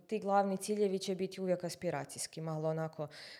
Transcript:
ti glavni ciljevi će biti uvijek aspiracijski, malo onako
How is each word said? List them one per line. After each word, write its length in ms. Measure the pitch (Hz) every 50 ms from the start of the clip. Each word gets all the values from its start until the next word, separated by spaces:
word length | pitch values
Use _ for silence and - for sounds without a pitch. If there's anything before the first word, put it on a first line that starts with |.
| -
ti 120 | - 220 214
glavni 380 | 185 202 196 202 196 196 190
ciljevi 420 | 190 190 - 214 208 208 196 185 190
će 160 | 190 - 190
biti 260 | 180 190 185 190 190
uvijek 240 | 190 180 175 175 -
aspiracijski, 760 | 170 165 - - 175 156 143 139 - - - - - - 160
malo 280 | 160 160 156 156 156 160
onako 400 | 160 160 160 156 - - 151 147 - - - - - -